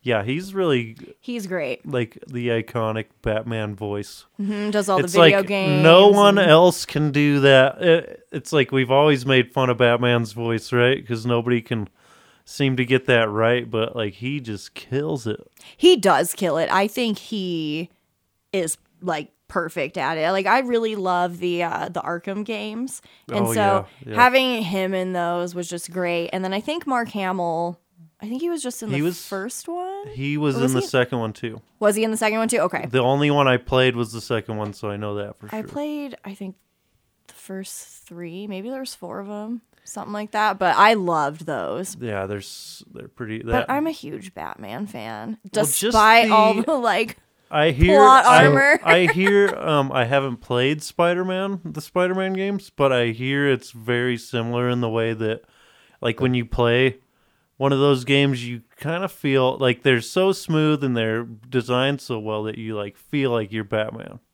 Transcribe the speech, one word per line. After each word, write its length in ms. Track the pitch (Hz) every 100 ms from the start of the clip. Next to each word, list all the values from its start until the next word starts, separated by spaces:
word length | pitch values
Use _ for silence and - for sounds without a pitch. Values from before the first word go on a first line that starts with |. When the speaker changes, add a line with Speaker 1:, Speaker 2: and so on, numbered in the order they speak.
Speaker 1:
Yeah, 200 | 123 113
he's 280 | 104 147 196
really 440 | 196 180 127 113 113 - -
Speaker 2:
He's 260 | - 240 190
great. 400 | 180 135 127 151
Speaker 1:
like, 320 | 127 113 - -
the 220 | 123 120
iconic 560 | 117 110 120 110 110 110 _
Batman 540 | 117 107 113 113 107 101
voice. 480 | 107 101 101 - - -
Speaker 2:
Mm-hmm, 300 | 202 208 208
does 180 | 208 202
all 100 | 185
the 60 |
Speaker 1:
It's 80 | 170
Speaker 2:
video 240 | 175 165 -
Speaker 1:
like, 80 | 185
Speaker 2:
games 340 | 202 175 147
Speaker 1:
no 280 | 160 175 202
one 300 | 202 202 202
Speaker 2:
and 120 | 175
Speaker 1:
else 340 | 156 180 170
can 280 | - 156 151
do 260 | 143 147 143
that. 420 | 139 135 131 -
It, 460 | 175 165 - - _
it's 200 | 151 -
like, 200 | 156 127
we've 180 | 135 123
always 340 | 135 151 139
made 280 | 127 131 120
fun 180 | - 127
of 80 | 117
Batman's 540 | 120 117 123 120 110
voice, 400 | 107 117 113 -
right? 340 | 123 123 135 110
'Cause 180 | 117
nobody 380 | 120 120 117 123
can 260 | 113 117 104 _ _ _ _ _
seem 320 | - - 139 127
to 60 |
get 220 | 123 131 131
that 240 | 120 110
right, 400 | 104 113 123 120
but, 240 | 113 113
like, 200 | 120 104
he 260 | - 123 143
just 340 | 117 101 -
kills 500 | - - 131 156 151 113
it. 100 | 104 - _ - _
Speaker 2:
He 200 | 339 320
does 380 | 190 139 170
kill 220 | - 180 151
it. 120 | 165
I 160 | 185 208
think 300 | 254 233 196
he 680 | - 214 180 170 156 151 175 _ _ _ _ _ _
is, 260 | 190 165 - _ _
like, 280 | 180 156 127 _ _
perfect 500 | 185 160 170 143 180
at 220 | 170 160
it. 140 | 160
Like, 140 | 190 190
I 140 | 240
really 360 | 247 233 226 214
love 420 | 185 180 175 175
the, 240 | 180 175
uh, 260 | 170 - -
the 100 | 170
Arkham 440 | - 170 196 196
games. 580 | 208 214 214 220 262 - _ _ -
And 180 | 123 117
Speaker 1:
Oh, 60 |
Speaker 2:
so 60 | 117
Speaker 1:
yeah, 240 | 202 196 98 _
yeah. 100 | 127 107
Speaker 2:
having 460 | 247 262 262 233
him 320 | 185 196 190
in 180 | 190 185
those 420 | 180 175 175 175
was 140 | 175 170
just 240 | 175 -
great. 380 | 175 175 175 170
And 100 | 190
then 100 | 185
I 80 | 196
think 280 | 220 330 302
Mark 220 | 247 233
Hamill, 680 | 208 185 185 170 165 170 170 _ _ 165 _
I 80 | 208
think 120 | 254
he 80 | 339
was 120 | 330
just 200 | 254 240
in 60 | 214
Speaker 1:
He 80 | 139
Speaker 2:
the 40 |
Speaker 1:
was, 220 | 160 175 -
Speaker 2:
first 400 | 196 208 - -
one? 380 | 349 370 392 415
Speaker 1:
he 220 | 131 139 147
was 200 | 147 135
Speaker 2:
Or 40 |
was 80 | 131
Speaker 1:
in 40 | 131
the 40 |
Speaker 2:
he 40 | 127
Speaker 1:
second 320 | 131 123 123
one, 140 | 110
too. 280 | 104 117 110 _ _
Speaker 2:
Was 160 | 214 208
he 80 |
in 80 | 220
the 40 | 220
second 220 | 220 220
one, 100 | 226
too? 100 | 233
Okay. 260 | 175 - 120
Speaker 1:
The 140 | 127
only 300 | 123 139 147
one 160 | 143 135
I 80 | 123
played 400 | - 131 127 120
was 160 | 110
the 80 | 113
second 360 | - 117 - 107
one, 140 | 104
so 160 | 98 107
I 60 | 101
know 200 | 104 104
that 220 | 101 -
for 80 | 208
Speaker 2:
I 60 | 220
Speaker 1:
sure. 80 | 214
Speaker 2:
played, 480 | 285 302 302 285 -
I 80 | -
think, 200 | 196 190 - _ _ _ _ _ _ _
the 80 |
first 680 | - - 190 190 - - - -
three. 400 | 175 170 175 208
Maybe 240 | 190 220
there 80 | 262
was 140 | 262
four 240 | - 180 196
of 80 | 196
'em. 340 | 208 214 233 _ _
Something 280 | - - -
like 180 | 208 214
that. 300 | 214 214 196
But 160 | 180 135
I 180 | 208
loved 520 | 220 180 160 143 160 160
those. 500 | 135 78 110 190 -
Speaker 1:
Yeah, 260 | 120 101 95
they're 120 | 104
s-, 460 | 95 - - - -
they're 140 | 120 -
pretty. 300 | _ 113 110
Speaker 2:
But 80 | 110
Speaker 1:
That 180 | - -
Speaker 2:
I'm 180 | 269 320
a 20 |
huge 420 | 311 - - 190
Batman 520 | - - - - 117 202
fan, 520 | - 110 107 113 220
Speaker 1:
Well, 220 | 190 214
just 160 | 151 -
Speaker 2:
despite 500 | 214 220 214 233 226
all 240 | 214 220
Speaker 1:
the 80 | 214
Speaker 2:
the, 120 | 226
like, 420 | 294 233 190 226 - _ _ _
Speaker 1:
I 200 | 156 156
hear, 260 | 135 175 196
Speaker 2:
plot 260 | 254 262
Speaker 1:
I, 220 | 233 - 147
Speaker 2:
armor. 320 | 143 285 311
<laughs> 20 |
Speaker 1:
I 220 | - 165 180
hear, 460 | 160 196 202 202 -
um, 340 | 160 147 135
I 140 | 135
haven't 320 | 120 139 135 120
played 480 | - 123 131 151
Spider-Man, 760 | - - 170 175 185 185 196 196
the 160 | 170 151
Spider-Man 540 | - 180 180 185 190
games, 360 | 190 196 202 -
but 220 | - 139
I 140 | 123 117
hear 400 | 113 131 139 143
it's 220 | 127 -
very 440 | 117 110 120 123 117
similar 520 | - 120 117 120 123
in 100 | 123
the 80 | 117
way 240 | 113 113
that, 280 | 110 110 113 _ _ _ _ _ _
like, 200 | 120 113
when 140 | 131
you 100 | 123
play 540 | 117 - 120 120 131 - _ _ _ _ _ _
one 140 | 135
of 60 | 139
those 240 | 143 135
games, 400 | 123 139 139 123 120
you 160 | 120 _ _
kinda 280 | 147 170 190
feel 480 | - 147 135 127 131
like 240 | 131 123
they're 180 | 139 123
so 320 | 113 180 190
smooth 500 | 185 - 156 151 151
and 140 | 135 120
they're 260 | 110 113
designed 760 | 117 110 120 127 113 123 135 143
so 180 | - 117
well 260 | 107 107
that 120 | 107 110
you, 160 | 110 104
like, 200 | 101 _
feel 340 | _ 147 135
like 200 | 117 107
you're 100 | 110
Batman. 560 | 101 110 110 113 - 120 _